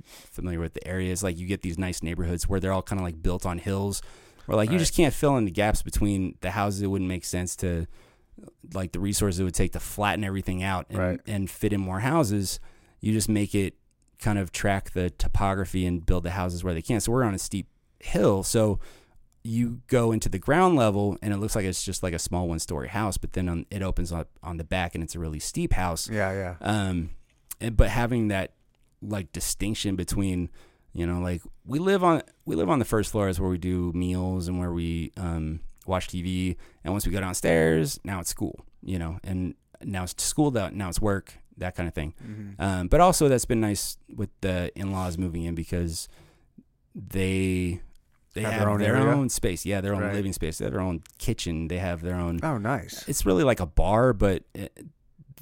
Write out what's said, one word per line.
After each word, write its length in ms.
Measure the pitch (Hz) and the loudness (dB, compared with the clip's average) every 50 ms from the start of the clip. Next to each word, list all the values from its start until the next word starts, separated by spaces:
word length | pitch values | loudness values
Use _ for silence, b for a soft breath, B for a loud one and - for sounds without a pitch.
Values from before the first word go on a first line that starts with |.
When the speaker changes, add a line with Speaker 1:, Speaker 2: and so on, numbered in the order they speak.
| - | -4
Speaker 1:
familiar 540 | - - - - - - - 85 90 87 82 | -10 -18 -20 -20 -16 -10 -8 -6 -4 -2 -2
with 140 | 85 82 - | -4 -4 -6
the 120 | - - | -8 -8
areas. 360 | - 90 92 92 92 90 87 101 | -6 -4 -2 -2 -2 -2 0 -2
Like, 160 | 95 85 82 | -2 -2 -4
you 80 | 90 | -4
get 160 | 90 98 92 - | -4 -4 -2 -2
these 160 | 92 82 87 | -4 -2 -2
nice 240 | 95 90 87 - - | -2 -2 -2 -4 -4
neighborhoods 460 | 80 85 80 87 85 90 85 - - | -4 -2 -2 -2 0 0 0 0 0
where 120 | 98 95 | 0 0
they're 120 | 87 95 95 | 0 0 0
all 100 | 92 92 | 0 -2
kinda, 220 | - 104 98 92 | -2 -2 -2 -2
like, 180 | 87 82 80 82 | -4 -4 0 0
built 220 | 90 90 90 - | 0 0 0 -2
on 120 | 92 87 87 | -4 -4 -4
hills, 440 | - 98 98 98 98 101 98 - b b b b b b b b b | -2 -2 -2 0 0 -2 -2 -4 b b b b b b b b b
where, 100 | b - | b 2
like, 140 | 107 107 110 | 2 4 4
you 60 | 160 | 4
Speaker 2:
Right. 40 | 185 | 2
Speaker 1:
just 140 | 165 143 - | 2 4 4
can't 180 | - 170 139 - | 6 4 4 4
fill 240 | - - 147 139 | 4 4 4 4
in 80 | 127 110 | 4 4
the 60 | 98 | 2
gaps 320 | 85 104 101 107 107 - - | 2 2 2 4 4 2 0
between 540 | - - - - 101 101 98 95 87 - - | 0 0 2 2 2 2 2 0 -2 -4 -4
the 120 | - 90 92 | -6 -4 -2
houses. 280 | 107 101 101 101 98 101 | 0 0 0 0 0 0
It 40 | |
wouldn't 220 | 98 98 98 95 92 | 0 0 0 0 0
make 160 | 92 87 - | -2 -4 -4
sense 300 | - - 90 90 87 - | -4 -4 -2 -2 -4 -4
to, 300 | - - 90 87 85 82 - b b b b b b b b b b - - - _ - - - | -2 -2 0 0 0 -2 -4 b b b b b b b b b b -20 -20 -20 _ -16 -10 -6
like, 200 | 95 95 87 - | -6 -6 -4 -4
the 80 | 90 | -2
resources 400 | 98 98 101 - 107 101 90 85 | -2 0 0 2 2 2 2 2
it 40 | 95 | 0
would 100 | 90 85 | 0 2
take 180 | - 98 90 - | 2 2 2 0
to 80 | - | -2
flatten 440 | - - - - 104 104 85 95 107 | -8 -6 -4 0 0 2 2 2 0
everything 380 | 98 95 98 90 - 92 92 92 | -2 -2 -2 -2 -2 -2 -2 0
out 240 | 98 95 90 - - | 0 0 -2 -2 -4
and, 100 | 98 101 | -2 0
Speaker 2:
Right. 220 | 92 90 90 87 - | 0 0 0 -2 -4
Speaker 1:
and 240 | - 104 101 98 87 | -4 -4 -2 -2 -4
fit 220 | - - - 104 101 | -4 -2 -2 0 0
in 60 | 98 | 0
more 200 | 98 92 92 98 | 0 -2 -2 -2
houses. 600 | 110 127 151 170 151 98 104 104 98 90 - - b b b b b b b b | 0 2 2 2 2 2 2 0 0 -2 -4 -6 b b b b b b b b
You 120 | - 104 110 | 0 0 2
just 160 | 110 101 113 | 2 2 2
make 260 | 107 104 104 98 - | 2 2 2 2 2
it 200 | 104 98 90 - _ _ _ _ _ _ _ _ - | 0 0 0 -2 _ _ _ _ _ _ _ _ -4
kind 200 | - 110 104 101 | 0 0 2 2
of 120 | 95 85 | 0 -2
track 400 | - - - 104 98 98 - - - | -2 -2 0 2 2 0 -2 -4 -2
the 180 | 92 90 87 | 0 0 0
topography 760 | - - - - - - 104 98 95 98 98 90 - 92 92 | 0 2 2 4 4 4 4 4 2 2 0 -2 0 0 0
and 180 | 90 87 87 82 | 2 0 0 4
build 200 | - 95 90 82 | 4 4 4 2
the 60 | 87 85 | -2 -2
houses 320 | 98 90 90 87 85 90 | -2 -2 -2 -2 -4 -2
where 80 | 92 87 | -2 -2
they 80 | 80 82 | -2 -2
can. 180 | - 127 107 | 0 0 0
So 120 | - - 117 | 0 2 2
we're 120 | 127 123 | 2 2
on 100 | 107 95 | 2 0
a 40 | 90 | -2
steep 300 | - - - 98 - - _ _ _ _ _ _ | -4 -4 -6 -6 -6 -8 _ _ _ _ _ _
hill, 420 | - - - 175 208 143 101 95 92 | -6 -2 2 4 4 4 4 4 2
so 360 | - - 117 110 107 98 98 b b b b b b b b b _ _ _ - | 2 2 4 4 4 2 0 b b b b b b b b b _ _ _ -8
you 360 | 117 113 117 120 117 120 123 - | -4 0 0 0 0 -2 -6 -4
go 260 | - 131 123 117 113 113 | 0 2 4 4 4 2
into 160 | 110 - - | 2 0 0
the 100 | - 95 | -2 -2
ground 380 | - - 139 170 185 185 175 | 0 2 4 6 6 6 6
level 400 | 139 117 107 98 101 101 101 92 - - | 6 6 6 4 4 2 0 0 -2 -2
and 100 | 104 104 | -2 -2
it 40 | 98 | -2
looks 160 | 104 110 - | -2 -2 -2
like 100 | 113 95 | 0 0
it's 200 | 95 87 - - | -2 -2 -4 -4
just, 180 | 101 92 - - | -4 -4 -4 -2
like, 100 | 92 82 | -2 -2
a 40 | 80 | -2
small 300 | - - - 90 90 85 | -4 -2 -2 -2 0 0
one-story 400 | 82 80 - - 87 73 65 58 | -2 -4 -4 -4 -6 -6 -6 -6
house, 280 | - 101 110 104 92 | -4 -2 -2 -2 -2
but 160 | - - - - | -2 -4 -4 -4
then 140 | 92 90 90 | -2 -2 -2
on, 180 | 85 82 - - | -2 -4 -4 -6
it 120 | - 101 95 | -6 -4 -2
opens 300 | 92 87 - 90 82 85 | -2 0 0 0 -2 -2
up 180 | 82 78 - - - - | -4 -6 -8 -12 -14 -12
on 140 | 92 87 | -10 -8
the 80 | 82 80 | -8 -6
back 300 | - 95 92 90 87 - | -2 -2 0 0 -2 -2
and 80 | 85 82 | -6 -6
it's 100 | 78 - | -6 -6
a 40 | 87 | -6
really 200 | 85 80 78 76 | -6 -6 -6 -6
steep 320 | - - - 160 175 165 - | -6 -6 -4 -2 0 0 0
house. 340 | - 92 87 85 82 - - | 0 0 0 -2 -2 -4 -4
Speaker 2:
Yeah, 220 | 110 104 101 95 95 | -2 -2 -2 -2 -2
yeah. 220 | 98 95 87 90 80 | -4 -4 -6 -8 -6
Speaker 1:
Um, 500 | - 101 107 107 98 95 90 87 82 82 - - - _ _ _ _ - - - | -2 -2 0 0 0 0 0 -2 -2 -4 -8 -12 -14 _ _ _ _ -16 -12 -8
and, 160 | 107 117 110 | -6 -4 0
but 120 | 107 131 98 | 0 0 0
having 380 | 95 131 120 113 127 120 110 104 | 0 0 0 0 0 0 0 0
that, 260 | 101 95 90 - _ _ _ _ _ _ _ _ _ - - | 0 -2 -2 -4 _ _ _ _ _ _ _ _ _ -14 -10
like, 280 | 104 104 101 95 73 - | -6 -6 -6 -6 -6 -8
distinction 640 | 85 - - - - 95 101 110 - - 101 95 | -6 -6 -6 -4 -4 -2 -2 -2 -2 -2 -2 -2
between, 540 | 90 87 - - - 98 95 92 90 87 85 b b b b b b b b b | -2 -2 -2 0 0 0 0 0 0 -2 -4 b b b b b b b b b
you 140 | 85 85 | -4 -2
know, 140 | 85 87 87 | -2 -2 -2
like, 220 | 87 90 90 82 - - - - - | -2 -2 -4 -4 -6 -10 -18 -16 -10
we 140 | 113 123 151 | -6 -4 0
live 240 | 180 190 196 190 180 | 2 2 4 4 6
on, 200 | 175 165 151 - - - _ - | 4 4 4 2 -4 -16 _ -8
we 120 | - - | -4 -2
live 120 | 165 175 180 | 0 2 2
on 120 | 165 135 | 4 2
the 40 | 107 | 2
first 280 | - - 110 98 - - | 2 2 0 2 2 0
floor 160 | 110 101 95 | 0 2 2
is 100 | 90 87 | 2 0
where 100 | 95 92 | 0 0
we 100 | 92 85 | 0 0
do 340 | 82 90 90 90 87 87 82 | 0 0 0 0 0 0 0
meals 560 | 87 90 90 90 92 90 92 92 92 87 85 | 0 0 0 0 0 0 0 0 -2 -2 -2
and 100 | 90 90 | -2 -2
where 140 | 90 87 85 | -2 -2 -2
we, 400 | 85 85 82 82 82 80 - - | -2 -2 -2 -2 -2 -4 -6 -6
um, 440 | - 92 87 82 82 78 78 78 82 - - - - - | -6 -4 -4 -2 -2 -2 -2 -4 -6 -8 -10 -12 -10 -6
watch 220 | - 92 90 - - | -2 -2 -2 -2 -2
T 120 | - 92 | -6 -4
V. 360 | 87 92 92 92 92 90 85 - b b b b b | -2 -2 0 0 0 0 -2 -4 b b b b b
And 100 | 80 92 | -2 -2
once 140 | 101 - | 0 0
we 60 | 90 87 | 0 0
go 80 | 98 | 0
downstairs, 800 | 92 92 90 - - 82 82 82 80 82 80 80 78 71 - - - | -2 -2 -2 0 2 2 4 4 6 6 4 4 2 0 -2 -6 -8
now 140 | - 101 92 | -6 -6 -6
it's 80 | 85 - | -4 -6
school, 360 | - - 107 - - - - - - - - | -6 -4 -4 -6 -6 -8 -16 -20 -20 -14 -8
you 160 | - 92 90 | -6 -4 -4
know, 200 | 82 80 82 92 - | -2 -4 -6 -6 -6
and 320 | - 95 92 92 87 64 _ _ _ - - - | -6 -4 -4 -4 -4 -6 _ _ _ -20 -14 -10
now 200 | - 98 92 90 | -6 -6 -4 -4
it's 180 | 90 - - - | -6 -6 -6 -4
school, 280 | - - - 151 147 | -2 2 2 2 2
that, 240 | 131 113 98 85 - | 2 0 -2 -2 -4
now 140 | 98 98 90 | -4 -6 -4
it's 120 | 82 - | -2 0
work, 340 | 107 104 98 98 - - - - - - - - | 2 2 2 0 -2 -6 -16 -20 -20 -20 -10 -6
that 160 | 90 90 - | -6 -4 -4
kind 120 | - 87 82 | -4 -4 -4
of 60 | - | -4
thing. 200 | 82 78 76 - - - | -4 -4 -6 -6 -10 -12
Speaker 2:
Mm-hmm. 380 | 117 107 107 104 101 98 - - | -12 -12 -10 -12 -10 -6 -2 0
Speaker 1:
Um, 260 | 98 95 90 90 90 | 0 0 0 2 4
but 120 | 143 151 | 6 8
also 280 | 175 185 170 - 160 143 | 8 8 6 6 6 6
that's 160 | 131 120 - | 6 4 2
been 160 | - 120 113 | 2 2 2
nice 360 | 110 104 104 95 - - - - - - - | 2 2 0 0 -2 -6 -8 -10 -16 -12 -8
with 160 | 117 104 - - _ | -6 -6 -6 -6 _
the 300 | - 95 92 90 90 - - - | -2 -2 0 0 -2 -4 -4 -6
in-laws 380 | 98 98 98 95 92 90 85 | -6 -4 -2 -2 -2 -2 -2
moving 280 | 85 92 87 80 85 82 | -2 -2 -2 -2 -2 -4
in 100 | 85 85 | -2 -2
because 540 | 82 82 - - 87 85 82 80 - - - b b b b b b b b b b - _ _ _ _ _ - | -4 -4 -2 -2 0 0 -2 -2 -6 -8 -12 b b b b b b b b b b -20 _ _ _ _ _ -16
they, 840 | 196 101 92 - 98 95 92 95 95 95 95 92 90 90 90 85 90 - - - - _ _ _ _ _ _ - | -14 -10 -6 -2 0 0 2 2 2 2 2 2 2 0 0 -2 -4 -8 -12 -18 -20 _ _ _ _ _ _ -8
they 80 | - 107 | -4 -4
Speaker 2:
Have 100 | 107 107 | -2 0
Speaker 1:
have 80 | 110 107 | 2 2
Speaker 2:
their 80 | 104 | 2
own 100 | 104 101 | 4 4
Speaker 1:
their 160 | 104 107 117 | 4 4 4
Speaker 2:
area? 160 | 131 135 143 147 | 6 6 6 4
Speaker 1:
own 140 | 143 135 123 | 4 2 2
space. 360 | - - - 110 90 80 - | 0 0 0 0 -2 -2 -2
Yeah, 160 | 92 101 98 | -2 -2 0
their 140 | 92 101 101 | 0 0 0
own 80 | 98 104 | 0 0
Speaker 2:
Right. 120 | 101 101 | 0 0
Speaker 1:
living 180 | 101 101 95 92 | -2 -2 -2 -2
space. 260 | - - 78 - - | -4 -4 -4 -4 -4
They 60 | - | -4
have 80 | - - | -4 -2
their 100 | 101 92 | -2 -2
own 200 | 92 85 82 - - - - | -2 -2 -4 -6 -10 -14 -6
kitchen. 500 | - - 113 - - 90 82 80 82 78 | -4 -2 -2 -2 -2 -4 -2 -2 -2 -2
They 100 | 87 90 | -2 -2
have 240 | 95 90 87 82 80 | -2 -2 -4 -4 -4
their 140 | 87 90 | -4 -2
own 240 | 90 87 85 85 85 - | -2 -2 -2 -2 -2 -2
Speaker 2:
Oh, 160 | 160 147 110 | -2 -2 -2
nice. 500 | 101 113 139 117 - - - - - - | -2 -2 -2 -2 -4 -8 -12 -12 -8 -6
Speaker 1:
It's 160 | 143 - - | -4 0 2
really 180 | 202 185 180 156 | 4 4 4 6
like 160 | 131 113 - | 4 4 2
a 60 | 92 | 0
bar, 460 | 78 - - 80 90 104 113 123 131 120 | 0 4 4 4 6 6 6 6 6 4
but, 320 | 98 104 101 92 78 - _ - | 4 4 4 2 2 -2 _ -12
it, 320 | - 101 - - - - - - _ _ _ _ - 156 - 135 - | -12 -12 -12 -12 -16 -20 -20 -20 _ _ _ _ -20 -20 -20 -20 -20